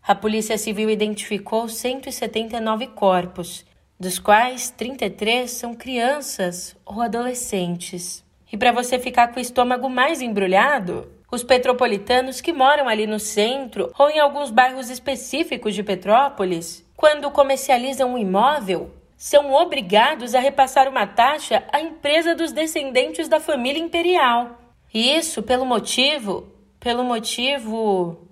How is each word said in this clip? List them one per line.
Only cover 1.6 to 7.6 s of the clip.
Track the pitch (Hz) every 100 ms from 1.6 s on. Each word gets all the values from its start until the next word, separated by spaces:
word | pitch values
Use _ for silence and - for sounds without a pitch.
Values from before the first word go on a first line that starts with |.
| 233
cento | 226 247 262 269
e |
setenta | - 226 220 226 233
e |
nove | 220 220 262
corpos, | - 196 185 180 - 175 - - _ _ _
dos | 185 180
quais | - 208 247 254 -
trinta | - 233 269 208
e |
três | 196 214 240 247
são | - 240
crianças | 233 254 254 240 294 269 - 180 175 - - -
ou | 202
adolescentes. | 233 226 247 247 - 196